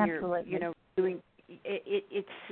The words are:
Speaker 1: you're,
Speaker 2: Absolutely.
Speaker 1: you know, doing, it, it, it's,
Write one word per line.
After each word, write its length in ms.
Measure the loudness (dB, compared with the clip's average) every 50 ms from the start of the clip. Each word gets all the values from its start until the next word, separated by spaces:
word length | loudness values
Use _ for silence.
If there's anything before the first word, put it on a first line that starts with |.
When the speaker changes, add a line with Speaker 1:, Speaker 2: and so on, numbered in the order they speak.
| 4
Speaker 1:
you're, 100 | 4 4
Speaker 2:
Absolutely. 360 | 2 0 0 0 0 0 -2 -2
Speaker 1:
you 60 | -2
know, 120 | -2 -2 -4 -8 _ _ _
doing, 240 | 2 4 4 2 -2 -6 _ _ -20 -20 -20
it, 340 | -20 -12 -6 -4 -4 -4 -2
it, 180 | -2 -2 -2 -2 -2
it's, 180 | -4 -4 -4 -4 -8 -14 -12 -12